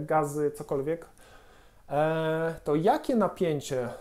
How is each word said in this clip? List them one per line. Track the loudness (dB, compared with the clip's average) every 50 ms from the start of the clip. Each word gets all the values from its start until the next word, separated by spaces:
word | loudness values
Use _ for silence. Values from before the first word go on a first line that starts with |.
gazy, | 0 0 2 2 2 0 0 0 -2 -2
cokolwiek, | -2 -4 -6 -4 -4 -2 -2 -2 -4 -4 -6 -14 -20 -20 -20 -20 -20 -20 -20 -20 -20 -20 -20 -20 -20 -20 -10 -4
e, | 0 0 2 2 0 0 0 0 0 0 -2 -2 -4 -4 -2
to | 0 0
jakie | 4 4 4 4 4 2 0 2
napięcie | 2 2 2 2 0 0 0 0 -2 -2 -4 -4 -2 -2 -4 -6 -10